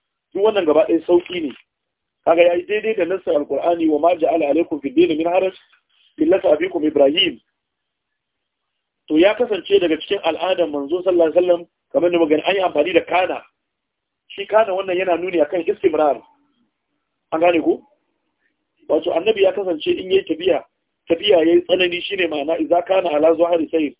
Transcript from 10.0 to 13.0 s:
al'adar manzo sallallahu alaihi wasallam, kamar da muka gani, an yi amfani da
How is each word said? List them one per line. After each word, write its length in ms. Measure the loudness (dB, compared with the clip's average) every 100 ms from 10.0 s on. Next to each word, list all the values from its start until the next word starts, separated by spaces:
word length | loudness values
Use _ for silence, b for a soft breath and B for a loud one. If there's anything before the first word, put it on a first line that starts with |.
| -4 -4
al'adar 460 | -4 -4 -4 -2 -2
manzo 340 | -4 -6 -4
sallallahu 300 | 0 2 2
alaihi 80 | 2
wasallam, 260 | 2 0 -2 _ _
kamar 180 | -2 0
da 80 | 2
muka 120 | 2 2
gani, 60 | 0
an 80 |
yi 60 | -2
amfani 300 | 0 0 0
da 60 | 0